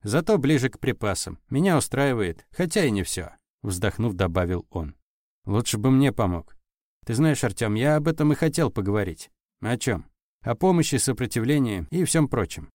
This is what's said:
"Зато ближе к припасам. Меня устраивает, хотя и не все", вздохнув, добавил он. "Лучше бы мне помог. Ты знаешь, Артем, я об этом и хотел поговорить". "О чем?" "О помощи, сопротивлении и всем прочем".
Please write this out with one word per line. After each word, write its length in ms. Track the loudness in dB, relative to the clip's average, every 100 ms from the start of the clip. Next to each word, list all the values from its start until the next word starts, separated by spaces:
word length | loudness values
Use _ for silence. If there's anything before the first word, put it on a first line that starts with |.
"Зато 340 | 0 -2 2 2
ближе 320 | 4 2 0
к 100 | -2
припасам. 600 | -4 -2 -2 -4 -6 -12 _
Меня 280 | 0 2 2
устраивает, 680 | 0 0 0 0 -2 -4 _
хотя 340 | -4 -2 2 2
и 60 |
не 120 | 0
все", 280 | -2 -6 -10 -16 _ _
вздохнув, 500 | -8 -2 -2 0 -4
добавил 520 | 0 0 0 0 -2 -6
он. 260 | -8 -8 -12 _ _ _ _ -2
"Лучше 320 | -2 0 0
бы 140 | 4
мне 200 | 4 4
помог. 440 | 2 -2 -2 -8 -20 _ _ _ _ -4
Ты 80 |
знаешь, 300 | 0 2 2
Артем, 320 | -2 -2 -2 2
я 200 | 2 2
об 120 | 0
этом 240 | 0 2
и 40 | 2
хотел 360 | 0 0 -2
поговорить". 580 | 0 -2 0 -2 -6 -16 _ _ _
"О 160 | -4 -2
чем?" 280 | -2 -4 -6 _ _ _
"О 140 | -6 0
помощи, 400 | 2 4 2 0
сопротивлении 880 | 0 -2 -2 -2 0 2 0 -2 -4
и 120 | -2
всем 240 | 0 2 2
прочем". 420 | 0 -2 -6 -16